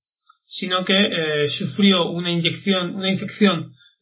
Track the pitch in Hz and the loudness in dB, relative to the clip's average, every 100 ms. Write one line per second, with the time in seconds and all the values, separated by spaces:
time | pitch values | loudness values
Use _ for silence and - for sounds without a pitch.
0 | _ _ _ _ - - 185 185 180 190 | _ _ _ _ -10 -6 -4 -2 2 2
1 | 208 170 156 151 147 - - - 202 190 | 2 0 -2 0 0 -2 -4 2 4 4
2 | 165 170 175 170 165 - 196 190 175 196 | 0 -2 -2 0 -2 -2 -2 0 -2 -4
3 | 190 190 202 - 202 170 - - _ _ | -4 -4 -4 2 2 2 -6 -16 _ _